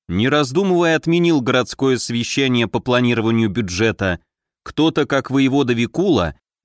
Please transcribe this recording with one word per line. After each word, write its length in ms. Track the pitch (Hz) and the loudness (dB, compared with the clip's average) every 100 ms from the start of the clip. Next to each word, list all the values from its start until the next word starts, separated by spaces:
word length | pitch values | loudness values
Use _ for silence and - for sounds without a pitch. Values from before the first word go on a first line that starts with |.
| - | -6
не 220 | 87 123 | -2 0
раздумывая, 680 | 147 135 151 196 175 170 160 | 0 0 -2 0 2 2 0
отменил 440 | 165 170 170 156 | 0 2 2 2
городское 560 | 120 127 120 - 135 123 | 2 0 -2 -2 0 0
совещание 720 | - 117 117 - 135 123 113 | -2 -4 -4 -2 0 0 0
по 120 | 120 | -2
планированию 680 | - 123 123 117 110 117 113 | 0 0 2 0 0 2 0
бюджета – 720 | 92 101 90 113 - 95 87 _ _ _ _ | -2 -4 -2 -2 0 -4 -4 _ _ _ _
кто-то, 420 | - - 156 160 139 | -14 0 0 0 0
как 240 | 139 - | -2 -2
воевода 440 | 135 135 139 127 | 0 2 2 0
Викула, 600 | 117 117 - 196 127 82 - _ _ | 0 -2 -2 0 2 0 -6 _ _